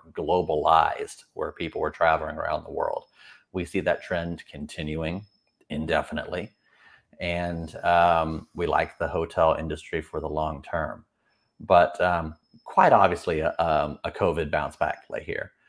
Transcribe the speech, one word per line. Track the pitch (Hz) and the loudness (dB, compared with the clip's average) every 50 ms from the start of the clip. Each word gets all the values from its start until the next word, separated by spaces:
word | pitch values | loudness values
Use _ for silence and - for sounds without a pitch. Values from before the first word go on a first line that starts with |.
| - 82 | -12 -16
globalized, | - 92 80 78 87 90 85 78 78 76 73 80 80 80 80 78 - - - - - - - _ - | -10 -6 -2 0 2 2 2 0 0 0 4 6 6 6 6 4 0 -4 -8 -10 -12 -18 -20 _ -10
where | - 76 78 - | -8 -8 -8 -6
people | - 85 78 - 80 78 | -6 -8 -6 -6 -4 -4
are | 78 | -4
traveling | - - 85 80 80 78 78 78 78 | -2 2 2 2 2 2 0 -4 -8
around | 78 78 78 78 78 80 | -6 -6 -4 -6 -6 -6
the | 80 | -8
world. | 78 76 76 78 - - - _ _ _ - - - _ _ _ - | -6 -4 -4 -4 -4 -6 -10 _ _ _ -20 -20 -20 _ _ _ -6
We | 92 87 | -6 -6
see | - - 95 | -4 -4 -2
that | 80 87 82 - - | 0 0 -2 -2 -2
trend | - 90 87 85 85 85 82 - _ | -4 -4 -4 -4 -4 -6 -8 -12 _
continuing | - 76 73 73 - - 78 76 78 80 80 80 87 98 104 - _ _ _ _ _ _ _ - | -14 -12 -12 -12 -10 -8 -6 -6 -4 -4 -4 -4 -4 -6 -10 -14 _ _ _ _ _ _ _ -10
indefinitely. | 78 76 80 80 80 76 73 - 78 73 - - - 90 - - _ _ _ _ _ _ _ - - _ _ _ _ - | -8 -6 -4 0 0 0 0 -2 -6 -8 -8 -6 -6 -8 -8 -8 _ _ _ _ _ _ _ -20 -20 _ _ _ _ -8
And, | - 87 85 87 87 87 85 82 82 78 - - - | -6 -4 -4 -2 -2 -4 -4 -6 -8 -8 -10 -4 2
um, | 87 87 85 85 87 85 82 80 80 80 78 - _ - | 4 6 6 6 6 6 4 2 0 -4 -6 -10 _ -8
we | 87 85 | -4 -2
like | 76 73 78 82 - - - | 0 0 0 0 -2 -4 -6
the | 82 80 | -4 -4
hotel | 80 85 82 - - 87 82 80 76 73 | -2 -2 -4 -2 0 2 4 4 4 2
industry | 80 80 76 - - - - 82 | 0 -6 -8 -8 -8 -6 -6 -6
for | 80 - - 78 | -6 -6 -8 -8
the | 76 78 | -6 -4
long | 76 78 78 78 76 69 71 | -4 -2 -4 -4 -4 -8 -10
term. | - - 82 78 - - - - _ _ _ _ _ _ _ _ _ _ - | -6 -4 -4 -4 -4 -6 -10 -16 _ _ _ _ _ _ _ _ _ _ -8
But, | 78 - 92 87 87 - - - | 0 6 6 6 6 6 2 0
um, | 90 90 87 85 80 78 78 _ _ _ _ - - | 0 2 2 0 -2 -4 -8 _ _ _ _ -20 -14
quite | - - - 190 160 | -4 4 4 6 8
obviously, | 127 107 98 92 87 85 - 90 82 78 | 8 8 6 6 4 2 -2 -2 0 0
a, | 78 80 - - | 0 0 0 0
um, | 82 82 78 73 73 73 78 - - | 0 2 2 2 2 0 -4 -6 -8
a | 85 | -8
covid | - - 101 87 78 85 80 73 | -4 -2 0 0 0 0 -2 -2
bounce | 80 76 73 69 - | -2 -2 -2 -2 -4
back | - 78 71 - - - - | -4 -2 -2 -4 -6 -10 -10
play | - - - | -10 -10 -8
here. | - - - - 95 _ _ _ | -8 -8 -8 -8 -10 _ _ _